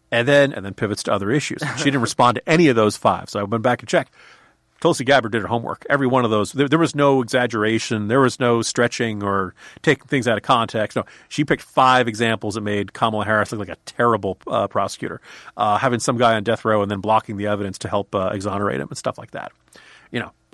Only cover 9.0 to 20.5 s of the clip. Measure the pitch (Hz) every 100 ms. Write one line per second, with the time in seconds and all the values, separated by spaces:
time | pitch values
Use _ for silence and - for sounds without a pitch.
9 | 117 104 101 98 92 - - - - 139
10 | - 143 117 104 - 127 113 117 104 -
11 | - - - - 147 143 - - 131 127
12 | 120 107 113 113 107 104 104 104 98 -
13 | 117 107 104 107 101 110 92 80 - -
14 | 120 110 98 92 - 113 101 104 98 -
15 | - - - - - - 107 104 135 120
16 | - 120 120 110 104 113 113 110 101 101
17 | 104 107 - 104 104 104 101 92 - 104
18 | 101 101 92 98 98 98 101 67 69 -
19 | - - - - - _ _ - - -
20 | _ 120 - _ _